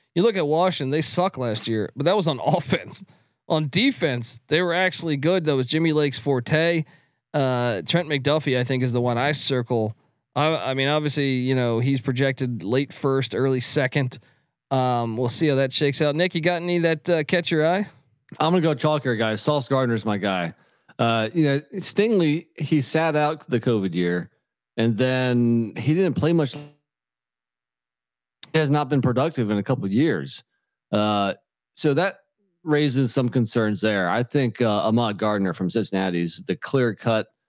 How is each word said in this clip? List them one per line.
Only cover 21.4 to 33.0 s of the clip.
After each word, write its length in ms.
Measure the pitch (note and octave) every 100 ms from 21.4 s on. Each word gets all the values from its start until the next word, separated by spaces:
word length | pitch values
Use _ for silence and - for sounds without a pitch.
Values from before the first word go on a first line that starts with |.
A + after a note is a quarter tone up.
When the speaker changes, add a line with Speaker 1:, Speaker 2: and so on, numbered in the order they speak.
Speaker 2:
know, 160 | D3 C#3 - G3
Stingley, 720 | - - G#3+ G#3+ E3 D3+ - -
he 220 | D3+ D#3
sat 380 | C3 D#3+ E3 D3+
out 280 | D3 D#3 -
the 100 | B2
covid 340 | B2 A2+ F#2+
year, 360 | E2+ F2+ F2 F2 _ _ _ _ -
and 200 | A2+ G#2+
then 760 | B2+ B2+ B2+ A#2+ A#2 A#2 A2+ -
he 180 | A#2
didn't 200 | D#3+ F#3
play 180 | C3+ D3+
much. 240 | E3+ C#3 D3 D3 _ _ _ _ _ _ _ _ _ _ _ _ _ _ _ _ _ -
He 60 | D#3+
has 100 | D3+
not 200 | D3 C#3+
been 120 | C#3
productive 480 | B2+ A#2 D3+ D#3 A2
in 80 | G#2
a 60 |
couple 220 | G2 B2+ G2
of 60 |
years. 520 | G2+ D#3+ G2 C#2 - - _ _ _ -
Uh, 440 | G#2+ G#2+ G#2 G2 - _ _ _ -
so 180 | D#3
that 260 | C#3 F#3 - _ _ _ _
raises 500 | E3 D3+ D3+ B2+